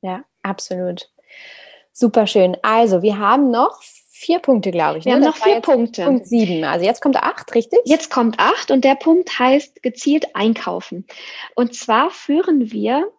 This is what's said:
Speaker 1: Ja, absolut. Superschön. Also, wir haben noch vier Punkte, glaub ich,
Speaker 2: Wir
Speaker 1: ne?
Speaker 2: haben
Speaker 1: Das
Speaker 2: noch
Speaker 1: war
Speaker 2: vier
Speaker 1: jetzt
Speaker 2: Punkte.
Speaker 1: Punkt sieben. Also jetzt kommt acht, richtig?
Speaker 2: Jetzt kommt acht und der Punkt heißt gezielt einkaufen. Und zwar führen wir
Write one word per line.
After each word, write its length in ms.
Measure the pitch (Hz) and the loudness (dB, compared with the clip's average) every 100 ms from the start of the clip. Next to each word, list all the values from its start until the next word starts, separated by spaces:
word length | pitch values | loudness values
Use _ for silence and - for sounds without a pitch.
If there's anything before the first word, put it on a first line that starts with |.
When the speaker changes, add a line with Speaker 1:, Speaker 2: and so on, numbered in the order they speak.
Speaker 1:
Ja, 220 | 190 185 285 _ | -8 -10 -12 _
absolut. 680 | 196 196 - 180 180 180 - _ _ - - - - - _ | -8 -8 -8 -6 -6 -8 -14 _ _ -20 -20 -20 -20 -20 _
Superschön. 640 | - 240 226 202 208 185 180 | -2 2 2 2 4 2 0
Also, 400 | 208 220 233 185 | 0 2 4 2
wir 160 | 202 202 | 0 0
haben 320 | 208 254 277 | 2 2 2
noch 300 | 233 320 - | 2 0 -2
vier 560 | - - _ - - 349 | -20 -20 _ -16 -4 -2
Punkte, 320 | 349 240 190 | 2 0 0
glaub 260 | 170 151 156 | -2 -2 -2
ich, 80 | |
Speaker 2:
Wir 80 | 160 | 0
Speaker 1:
ne? 20 | |
Speaker 2:
haben 60 | 247 | 2
Speaker 1:
Das 100 | 294 | 2
Speaker 2:
noch 80 | 311 | 2
Speaker 1:
war 60 | 427 | 2
Speaker 2:
vier 60 | 403 | 2
Speaker 1:
jetzt 80 | - | 2
Speaker 2:
Punkte. 360 | 262 233 220 | 2 0 -2
Speaker 1:
Punkt 240 | 190 254 - | -2 -2 0
sieben. 380 | 233 202 170 | 0 0 -2
Also 200 | 151 170 185 | -2 -2 0
jetzt 140 | - | 0
kommt 160 | 294 262 | 0 0
acht, 380 | - - - | -2 -6 -4
richtig? 260 | 233 226 427 | -4 2 0
Speaker 2:
Jetzt 260 | 453 320 - | 2 0 0
kommt 280 | - 233 220 | 0 0 2
acht 320 | 214 - - | 0 0 0
und 140 | 269 | 2
der 100 | 269 269 | 2 2
Punkt 420 | 320 330 349 - | 2 2 0 -2
heißt 440 | 254 277 - _ | 2 2 0 _
gezielt 520 | 254 247 - 302 - | -8 -4 -2 -2 -2
einkaufen. 720 | - 214 226 - 180 - 190 - - - - - | -2 0 0 -4 -8 -10 -14 -14 -18 -18 -18 -10
Und 200 | - 240 | -2 -2
zwar 360 | 240 - 226 311 | -4 -2 0 0
führen 640 | - - 294 370 302 220 | -4 -2 0 2 0 0
wir 380 | 220 208 269 392 | -4 -2 -2 -4